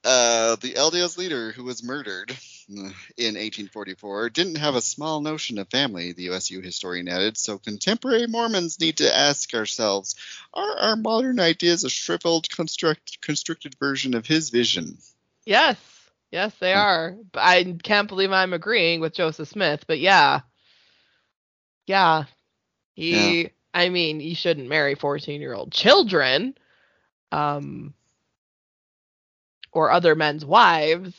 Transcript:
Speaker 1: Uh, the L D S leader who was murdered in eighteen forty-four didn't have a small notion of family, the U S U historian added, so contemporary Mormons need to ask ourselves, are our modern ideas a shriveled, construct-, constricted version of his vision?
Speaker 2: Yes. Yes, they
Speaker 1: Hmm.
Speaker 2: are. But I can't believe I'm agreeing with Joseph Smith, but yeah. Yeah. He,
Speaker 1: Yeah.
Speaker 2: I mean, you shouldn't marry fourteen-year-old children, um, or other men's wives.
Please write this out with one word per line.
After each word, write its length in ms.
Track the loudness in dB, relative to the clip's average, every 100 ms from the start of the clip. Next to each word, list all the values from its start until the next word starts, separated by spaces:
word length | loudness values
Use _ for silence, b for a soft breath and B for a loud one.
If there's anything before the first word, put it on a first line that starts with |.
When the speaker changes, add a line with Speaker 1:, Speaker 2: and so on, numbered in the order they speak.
Speaker 1:
Uh, 520 | 4 4 4 4 2 0
the 200 | -4 -2
L 140 | 0
D 100 | 0
S 160 | -4 -4
leader 360 | -6 -6 -8
who 120 | -10
was 180 | -12 -12
murdered 540 | -10 -10 -10 -12 -12 -16 B B -20 -16 -14 -16 B -4
in 200 | -4 -4
eighteen 320 | -8 -10 -12
forty-four 640 | -12 -14 -14 -10 -6 -4
didn't 260 | -2 -4 -2
have 180 | -2
a 60 | -2
small 400 | -2 -6 -6 -4
notion 380 | -6 -8 -8 -8
of 100 | -4
family, 420 | -2 -2 -4 -10
the 120 | -8
U 100 | -6
S 160 | -6 -6
U 100 | -10
historian 480 | -12 -10 -8 -8 -4
added, 280 | -2 -2 -2
so 200 | -8 -8
contemporary 680 | -10 -4 -2 -2 0 0 0
Mormons 540 | -2 -2 -2 -4 -2
need 160 | -2 2
to 180 | 2 4
ask 380 | 2 0 -4
ourselves, 600 | -4 -4 -2 0 0 -4 B B B B
are 220 | -8 -6 -2
our 180 | 0 0
modern 420 | 0 0 0 2
ideas 440 | 2 2 2 2
a 60 | -2
shriveled, 580 | -4 -4 -2 0 0 -2
construct-, 720 | -6 -6 -2 -2 -2 -8 -12
constricted 560 | -6 -6 -6 -10 -12 -6
version 360 | -4 -2 -2
of 120 | -4 0
his 240 | 0 2
vision? 480 | 0 2 -2 -6 -14 _ _ _ _ 2
Speaker 2:
Yes. 300 | 4 4 0 _ _ _ _ _
Yes, 220 | -6 -6 _
they 120 | 0
Speaker 1:
Hmm. 60 | 2
Speaker 2:
are. 380 | 4 2 -2 -10 -12
But 80 | 2
I 340 | 6 6 4 -6
can't 260 | 0 0 0
believe 240 | -2 0
I'm 220 | 2 0
agreeing 460 | -2 -2 0 2 0
with 120 | -4
Joseph 360 | -2 -4 -4 -12
Smith, 340 | -2 -2 -2 -4
but 120 | 0
yeah. 400 | 6 6 6 4 -4 _ _ _ _ _ _ _ _ _ _ _ _ _ 0
Yeah. 380 | 4 4 4 -2 _ _ _ _ _ _
He, 480 | -8 0 2 2 2
Speaker 1:
Yeah. 60 | -2 _ _
Speaker 2:
I 140 | 0 0
mean, 300 | 2 -2 -4
you 140 | -6
shouldn't 340 | -4 -2 -2 -2
marry 260 | 0 0
fourteen-year-old 800 | 0 -2 -4 -6 -10 -8 -10 -6
children, 840 | 0 6 6 6 2 2 2 0 -8 _ _ _ _ _ _ _
um, 640 | -4 -2 -4 -8 -12 -14 -20 _ _ _ _ _ _ _ _ _ _ _ _ _ _ _ _ -4
or 180 | 2 4
other 240 | 6 6
men's 300 | 4 2 0
wives. 680 | 4 8 8 6 2 0 -4